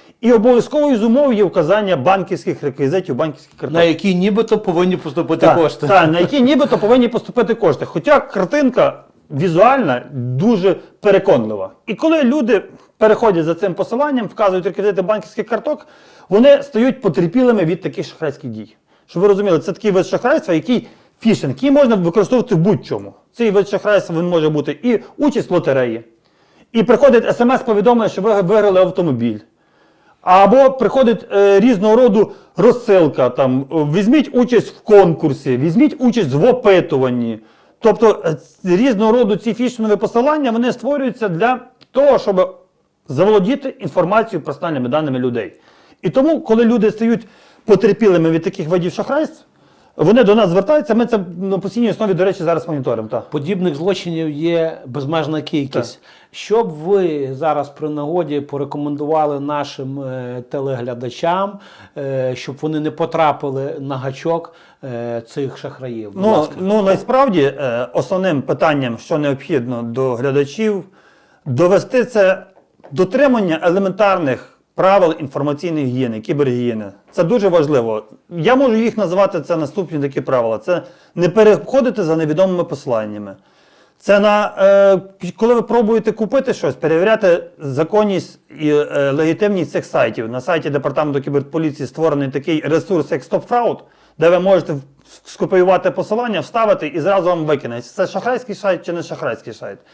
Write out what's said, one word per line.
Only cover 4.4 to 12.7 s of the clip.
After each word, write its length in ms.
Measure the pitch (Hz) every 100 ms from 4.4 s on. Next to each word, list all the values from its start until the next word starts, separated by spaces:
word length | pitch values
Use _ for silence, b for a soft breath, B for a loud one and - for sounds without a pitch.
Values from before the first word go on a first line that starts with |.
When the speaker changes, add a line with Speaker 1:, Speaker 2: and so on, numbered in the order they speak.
| 226 214
Speaker 2:
повинні 380 | 196 170 185 175
поступити 500 | 156 151 151 160 180
Speaker 1:
Так, 100 | 170
Speaker 2:
кошти. 300 | 151 - 147
Speaker 1:
так, 240 | 190 160
на 100 | 170
які 220 | 175 285
нібито 360 | 247 294 294 214
повинні 300 | 208 254 240
поступити 460 | 233 - 240 233
кошти. 300 | 226 175 127
Хоча 360 | 127 165 285 285
картинка 840 | - 196 180 294 262 202 139 - - _ -
візуальна 720 | 139 180 160 233 269 165 123 -
дуже 640 | 139 123 127 220 208 190 - B _
переконлива. 680 | 208 196 190 139 110 101 95 _ -
І 80 |
коли 280 | 196 320 320
люди 400 | 240 302 226 196 -